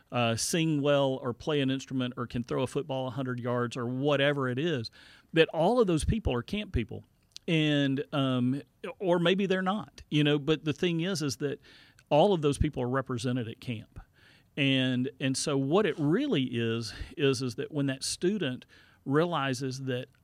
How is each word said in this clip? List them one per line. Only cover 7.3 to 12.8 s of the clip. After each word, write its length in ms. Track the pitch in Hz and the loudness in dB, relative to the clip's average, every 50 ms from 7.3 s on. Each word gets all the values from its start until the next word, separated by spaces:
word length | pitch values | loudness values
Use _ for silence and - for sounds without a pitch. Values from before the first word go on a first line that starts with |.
| _ - - | _ -12 -4
And, 560 | - 165 156 156 151 147 143 143 135 135 131 - - | 0 0 2 2 2 2 2 2 2 0 -2 -4 -4
um, 500 | - 143 135 131 127 127 123 127 131 143 - - _ _ - 185 - - | -2 -2 0 0 0 0 0 0 0 -2 -6 -14 _ _ -14 -14 -10 -4
or 200 | 208 175 175 180 | 0 2 2 4
maybe 260 | 165 165 190 190 202 | 4 2 2 2 2
they're 160 | 170 185 185 | 0 0 0
not, 400 | 185 185 202 214 - - _ - - _ | 0 -2 -4 -4 -6 -10 _ -20 -8 _
you 140 | 156 147 147 | 2 4 4
know, 160 | 147 147 151 | 4 2 2
but 260 | 135 151 156 147 - | 2 0 -2 0 0
the 80 | 151 135 | -4 -2
thing 280 | - 185 180 170 165 | 0 0 0 0 0
is, 200 | 165 190 196 135 | -2 -2 -4 -2
is 140 | 151 139 113 | -2 -4 -4
that 220 | - 147 139 131 - _ - - - - - _ _ _ _ | -4 -4 -4 -4 -6 _ -20 -20 -20 -20 -20 _ _ _ _
all 240 | 147 147 175 208 196 | 4 6 6 6 4
of 80 | 165 | 4
those 160 | 147 143 139 | 2 2 2
people 240 | - 170 156 - 135 | 2 0 0 0 -2